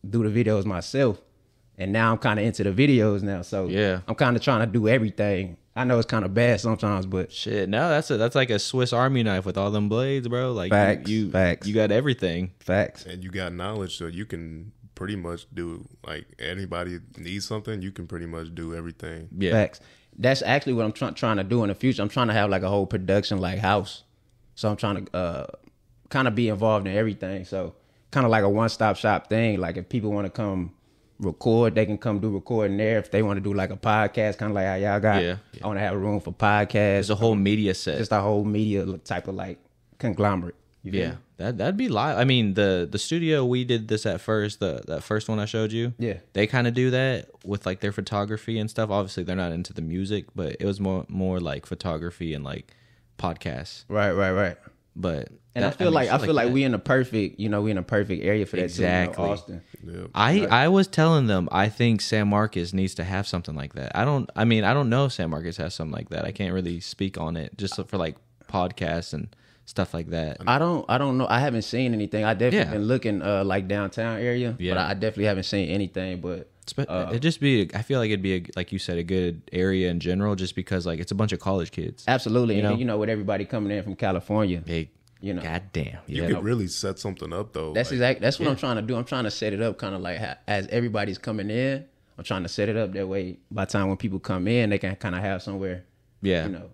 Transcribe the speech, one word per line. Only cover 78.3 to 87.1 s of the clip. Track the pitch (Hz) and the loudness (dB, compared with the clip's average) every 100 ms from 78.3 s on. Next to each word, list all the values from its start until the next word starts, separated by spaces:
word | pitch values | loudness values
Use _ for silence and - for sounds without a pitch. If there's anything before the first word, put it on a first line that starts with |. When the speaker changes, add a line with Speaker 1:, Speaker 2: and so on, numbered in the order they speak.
| 92 | -2
Speaker 2:
a, | 85 | -4
like | 92 87 | -8 -6
you | 95 | -6
said, | - 87 | -4 -4
a | |
good | 85 92 87 80 - | 0 0 0 -4 -6
area | 90 95 95 90 | 0 2 2 2
in | 85 | 0
general, | 85 95 104 95 | 0 0 0 0
just | 90 | -2
because, | - - 92 85 | -4 -2 -2 -2
like, | 80 | -4
it's | 92 | -4
a | 101 | -2
bunch | 107 | 0
of | 92 | 0
college | 95 95 82 | 0 -2 -2
kids. | - 80 - 110 | -6 -8 -6 -2
Speaker 1:
Absolutely. | 131 110 120 113 | 0 2 2 2
Speaker 2:
You | 101 | 2
Speaker 1:
And | |
Speaker 2:
know? | 104 | 2
Speaker 1:
then, | 117 | 2
you | |
know, | 123 107 | 0 0
with | 107 | 0
everybody | 107 101 101 | -2 -2 -2
coming | 98 113 101 104 | -2 -4 -2 -4
in | |
from | 98 90 | -6 -4
California, | 101 87 - 107 101 87 | -2 -2 0 0 2 0
Speaker 2:
Hey, | 80 82 78 _ _ _ | -4 -4 -4 _ _ _
Speaker 1:
you | 98 | -8
know. | 90 | -6
Speaker 2:
goddamn. | 80 87 95 82 69 - - | -4 -6 -6 -6 -6 -8 -8
Speaker 3:
You | - | -4
Speaker 2:
Yeah. | 85 | -2
Speaker 3:
could | 85 | 0
really | 104 120 92 | 0 0 -2
set | - 98 92 | -4 -6 -6
something | 104 | -8